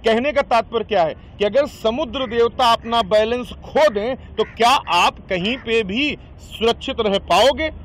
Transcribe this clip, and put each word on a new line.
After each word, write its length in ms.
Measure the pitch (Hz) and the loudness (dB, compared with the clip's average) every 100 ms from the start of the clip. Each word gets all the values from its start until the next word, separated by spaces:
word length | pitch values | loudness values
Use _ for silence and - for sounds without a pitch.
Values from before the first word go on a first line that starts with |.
| 226 | 0
कहने 260 | 226 277 | 0 0
का 100 | 285 | -2
तात्पर्य 420 | - 233 226 233 | 0 0 0 -6
क्या 200 | 214 196 | -2 0
है 120 | 160 - - - | 0 -2 -16 -4
कि 60 | 202 | 0
अगर 200 | 208 294 | 2 0
समुद्र 600 | - 220 240 311 262 254 | -2 -4 -2 -4 -6 -4
देवता 460 | 233 233 - 247 | 0 0 2 2
अपना 280 | 233 233 233 | 2 0 -2
बैलेंस 520 | 190 214 220 247 214 | 2 2 2 -2 -6
खो 360 | - - 262 302 | -14 -4 2 4
दें 260 | 208 226 262 | 2 -4 -6
तो 280 | - - | -10 -6
क्या 380 | 208 - 233 269 - | -6 2 2 2 0
आप 380 | 175 214 - - | 0 0 -2 -6
कहीं 280 | 185 190 254 | -4 -4 -6
पे 260 | 220 226 | -2 -2
भी 340 | 196 214 294 214 - - | -2 -4 -4 -6 -14 -20
सुरक्षित 580 | - - 226 226 - 262 | -18 -2 -2 -2 -6 -4
रह 180 | 214 196 | -2 -2
पाओगे? 540 | - 180 247 269 311 - | 2 4 4 2 -6 -6